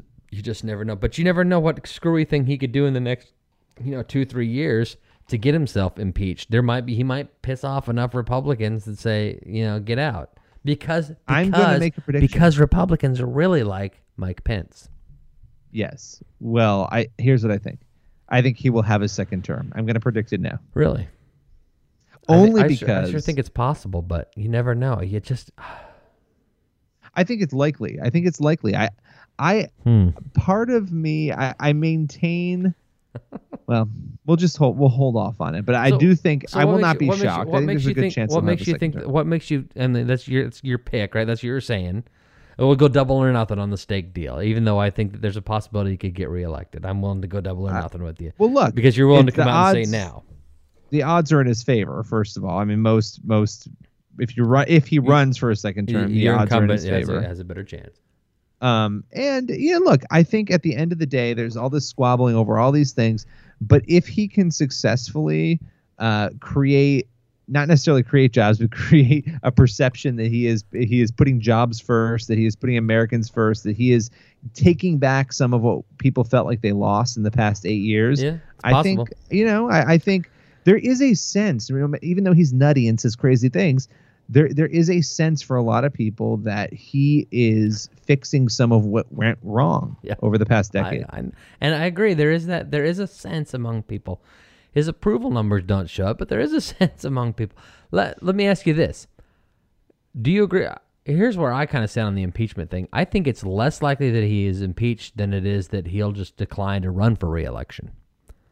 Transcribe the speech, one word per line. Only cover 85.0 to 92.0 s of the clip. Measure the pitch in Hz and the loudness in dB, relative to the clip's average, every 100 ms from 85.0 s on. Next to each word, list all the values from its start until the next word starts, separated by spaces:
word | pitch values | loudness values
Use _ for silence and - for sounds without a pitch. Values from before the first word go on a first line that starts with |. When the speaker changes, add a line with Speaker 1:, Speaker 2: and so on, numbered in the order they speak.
Speaker 2:
sense | - - 160 151 | 0 0 0 0
for | - 127 | -2 -2
a | |
lot | 117 113 139 | 0 0 0
of | |
people | - 107 104 113 113 | -2 -4 -4 -4 -4
that | 107 101 98 | -4 -4 -6
he | - - 139 143 147 - | -10 -6 0 2 2 0
is | 120 117 110 107 104 - _ - | 0 2 2 2 -2 -8 _ 0
fixing | 139 - 139 123 | 0 0 0 2
some | - 120 | 2 4
of | 113 | 4
what | 104 107 - | 2 -2 -4
went | - 110 - | -4 -2 -2
wrong | 98 107 151 - - - | -4 -2 0 0 -4 -10
Speaker 1:
Yeah. | - - | -12 -4
Speaker 2:
over | 110 104 | 0 0
the | 110 | 2
past | 113 90 98 | 0 0 -4
Speaker 1:
I, | |
Speaker 2:
decade. | 95 - - | -4 -8 -10
Speaker 1:
I, | - 62 - - - | -12 -12 -14 -20 -6
and | 147 156 | -2 -2
I | 175 | -2
agree. | 175 | 0